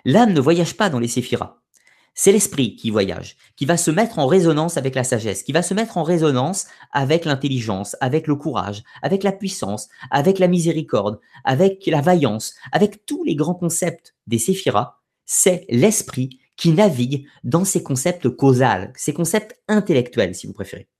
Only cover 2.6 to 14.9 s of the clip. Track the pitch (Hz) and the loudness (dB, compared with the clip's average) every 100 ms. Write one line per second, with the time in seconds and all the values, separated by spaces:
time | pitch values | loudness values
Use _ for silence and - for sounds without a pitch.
2.6 | 117 - 113 107 95 85 - - _ - | -2 -2 -2 0 0 -4 -12 -20 _ -6
3.6 | 139 170 170 160 226 - 135 190 170 151 | -2 0 0 0 0 0 2 4 4 2
4.6 | 165 160 131 131 123 117 107 95 - 147 | 0 -2 -4 -2 -2 -2 -2 -6 -2 -2
5.6 | 175 196 226 180 156 175 156 127 139 98 | -2 -2 -4 -2 0 2 2 0 -2 -4
6.6 | - - - - 135 160 160 135 143 131 | -10 -16 -6 -2 0 0 0 -2 -2 -2
7.6 | 110 95 101 - 127 151 156 147 156 113 | -4 -4 -6 -4 -2 -2 -2 -4 -2 -4
8.6 | 92 104 - - 143 196 196 196 190 - | -4 -6 -12 -8 -2 -2 -2 -4 -6 -8
9.6 | 98 104 - - - 143 151 190 180 180 | -6 -8 -10 -18 -4 0 2 4 4 2
10.6 | 165 151 147 113 101 110 _ - - 131 | 0 -2 -2 -2 -2 -6 _ -8 -2 2
11.6 | 190 190 - 156 143 180 131 107 - - | 2 0 -2 0 2 2 2 -2 -8 -14
12.6 | 135 151 202 - - 294 302 151 147 175 | -4 0 0 -2 -10 -6 -2 -2 -2 -2
13.6 | 170 - 175 165 _ _ - 113 - 190 | -4 -4 -4 -6 _ _ -6 -4 0 -2
14.6 | 143 104 127 | 0 0 -2